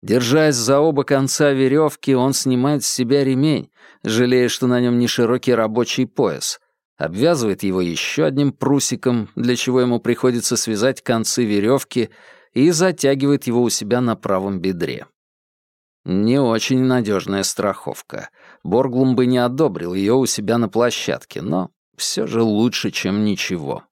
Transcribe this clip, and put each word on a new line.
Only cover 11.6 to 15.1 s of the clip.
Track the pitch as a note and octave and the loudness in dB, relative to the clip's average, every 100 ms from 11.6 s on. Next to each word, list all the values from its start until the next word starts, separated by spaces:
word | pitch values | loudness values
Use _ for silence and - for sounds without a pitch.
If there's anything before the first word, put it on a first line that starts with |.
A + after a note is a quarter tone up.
| G#2 C3+ - A#2+ A2 - - - _ | 2 0 -2 -4 -4 -8 -20 -20 _
и | A#2 D#3 | 2 2
затягивает | D#3+ F#3 E3+ C3+ C#3 C#3+ C#3+ C3 | 4 0 2 0 2 0 0 0
его | A#2 | 0
у | A#2+ | 0
себя | - G#2 B2 | -2 -2 0
на | B2 A2 | 0 -2
правом | - F#2+ G2 G2 | -2 -2 -2 -2
бедре. | F#2 F2+ D#2+ B1 - | -4 -4 -4 -6 -12